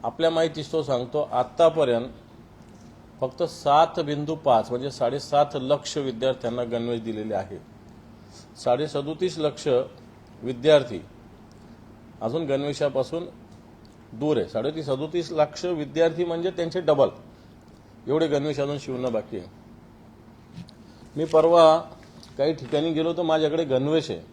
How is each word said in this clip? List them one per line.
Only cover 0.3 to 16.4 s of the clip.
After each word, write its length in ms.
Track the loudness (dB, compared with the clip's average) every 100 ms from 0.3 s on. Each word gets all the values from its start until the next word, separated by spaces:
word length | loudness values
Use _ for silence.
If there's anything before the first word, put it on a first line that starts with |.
| 2 0 -2 -4
तो 120 | -4
सांगतो, 460 | 0 -2 -2 -4 -2
आत्तापर्यंत 760 | -2 -2 4 4 6 2 2 -2 -12 -20 -20 -20 -20 -20 -20 -20 -20 -20 -8
फक्त 220 | -8 -4
सात 560 | -6 -2 4 6 4 2
बिंदू 360 | -4 -4 -4 -2
पाच, 340 | 4 4 4
म्हणजे 220 | -4 -6
साडेसात 540 | -2 -2 -2 0 2 2 0
लक्ष 420 | 0 -2 0 -4
विद्यार्थ्यांना 640 | -4 -2 -2 -2 -4 -4
गणवेश 380 | -4 -4 -2 -4
दिलेले 320 | -4 -6 -4
आहेत. 260 | -4 -6 -12 -16 -20 -20 -20 -20 -20 -20 -20 -20 -6
साडेसदोतीस 760 | 0 0 0 -4 -6 -4 -4 -2
लक्ष 300 | -4 -2 0 0 0 -12 -20 -20 -20 -12
विद्यार्थी 580 | -8 -2 6 6 4 -8 -12 -20 -20 -20 -20 -20 -20 -20 -20 -20 -20 -8
अजून 240 | -6 -4 -2
गणवेशापासून 760 | -2 -2 -2 0 0 -2 -6 -8 -16 -20 -20 -20 -20 -20 -20 -18
दूर 240 | -4 0 0
आहे. 100 | 0
साडेतीस, 380 | -2 -4 -4 -4
सदोतीस 460 | -4 -2 -4 -4
लक्ष 340 | 0 0 0 -4
विद्यार्थी 600 | -4 -4 2 2 2 -2
म्हणजे 240 | -2